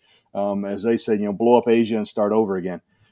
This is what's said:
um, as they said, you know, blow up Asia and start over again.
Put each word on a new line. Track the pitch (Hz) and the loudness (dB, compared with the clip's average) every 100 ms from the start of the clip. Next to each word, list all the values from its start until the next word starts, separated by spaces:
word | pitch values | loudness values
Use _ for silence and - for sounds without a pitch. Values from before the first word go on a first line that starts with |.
| _ _ _ | _ _ _
um, | - 101 101 101 | -6 -4 -4 -4
as | 98 | -4
they | 110 117 | -2 -2
said, | - 107 | 0 -2
you | 104 | -2
know, | |
blow | 98 117 120 | 0 4 4
up | 117 | 6
Asia | 117 110 110 | 2 2 -2
and | 104 | -4
start | - 104 | -2 0
over | 107 107 95 | 2 0 -2
again. | 90 85 - _ _ | -6 -8 -14 _ _